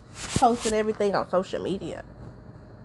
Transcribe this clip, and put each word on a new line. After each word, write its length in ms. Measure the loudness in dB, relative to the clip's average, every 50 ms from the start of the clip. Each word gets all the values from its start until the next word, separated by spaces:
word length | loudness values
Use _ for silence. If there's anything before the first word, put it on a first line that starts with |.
| -18 -16 -14 -12 -6 -2 2
posting 360 | 6 6 6 6 6 2 0 2
everything 440 | 2 2 2 2 2 2 2 2
on 120 | 2 0 2
social 320 | 2 0 0 0 -2 -4
media. 440 | -2 -2 -4 -4 -4 -6 -8 -8 -10 -14 -16 -16 -16 -16 -16 -18 -18 -18 -18 -18 -18 -20 -20 -18 -18